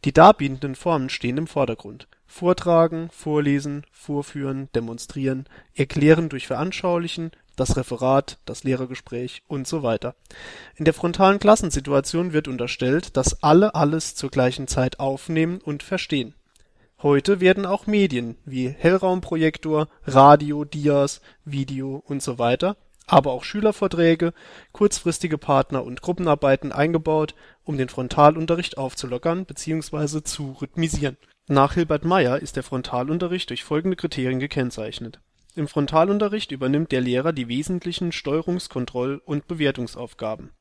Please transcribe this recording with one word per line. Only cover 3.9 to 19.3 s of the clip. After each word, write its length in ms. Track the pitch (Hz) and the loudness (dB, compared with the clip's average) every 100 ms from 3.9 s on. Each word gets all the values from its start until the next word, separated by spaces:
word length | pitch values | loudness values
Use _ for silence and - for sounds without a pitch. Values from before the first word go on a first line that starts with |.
vorführen, 760 | _ - 143 143 143 139 135 135 117 | _ -6 -6 -6 -8 -6 -6 -4 -6
demonstrieren, 720 | 113 117 - - 135 131 139 - _ | -6 -10 -12 -4 -2 -4 -8 -20 _
erklären 560 | - 139 - 147 160 165 | -4 -4 4 6 6 4
durch 160 | 135 - | -6 -8
Veranschaulichen, 840 | 123 165 - 185 175 170 - 165 _ _ - | -6 -6 -4 -4 -2 -4 -8 -10 _ _ -4
das 200 | 127 - | 0 0
Referat, 600 | 131 120 127 135 - - - | -2 -2 2 2 0 -12 -14
das 180 | 120 135 | -8 -4
Lehrergespräch 760 | 127 127 127 - 120 123 - _ | -4 -4 -10 -12 -10 -10 -12 _
und 180 | 214 - | -8 -6
so 160 | 165 | -4
weiter. 340 | 127 113 - - _ - - - - _ | -2 -2 -4 -12 _ -20 -20 -20 -20 _
In 100 | 156 | 0
der 80 | |
frontalen 460 | 156 175 170 190 196 | 0 -4 2 4 4
Klassensituation 920 | 208 214 180 139 135 139 139 165 180 | 4 4 2 -4 0 0 0 -4 0
wird 140 | 151 151 | -2 -2
unterstellt, 680 | 127 120 - 127 147 - - | -8 -6 -4 0 0 0 -2
dass 240 | - - | -2 0
alle 320 | 147 160 208 | 6 6 6
alles 400 | 160 147 160 - | 2 0 -2 -6
zur 160 | - 135 | -8 -6
gleichen 380 | 131 127 127 131 | 0 0 -2 -6
Zeit 320 | - 127 - | -2 -2 -2
aufnehmen 600 | 139 135 - 160 160 180 | -6 -6 -4 -2 -2 -4
und 220 | - 147 | -8 -10
verstehen. 540 | - 185 - 147 117 - _ _ _ _ _ _ | -6 -8 -4 -4 -4 -12 _ _ _ _ _ _
Heute 380 | 147 139 160 196 | 2 2 2 4
werden 260 | 185 190 190 | 4 4 0
auch 220 | 202 - | -4 0
Medien 480 | 208 196 123 117 113 - | 2 2 0 -6 -10 -10
wie 220 | 131 127 | -4 -4
Hellraumprojektor, 1200 | 139 165 185 185 185 - | 2 4 4 2 -2 -2